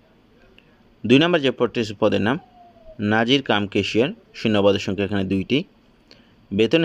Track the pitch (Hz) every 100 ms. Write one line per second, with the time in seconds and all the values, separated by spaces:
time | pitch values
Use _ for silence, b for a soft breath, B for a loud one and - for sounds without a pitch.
0 | _ _ _ _ b b b b _ _
1 | - 131 170 170 135 - 120 123 110 104
2 | 107 101 101 151 - - - - - -
3 | 104 110 117 139 131 104 101 107 95 104
4 | 139 226 _ - 113 107 101 98 - 95
5 | 95 101 95 98 90 131 - _ _ _
6 | b b b b _ 101 110 160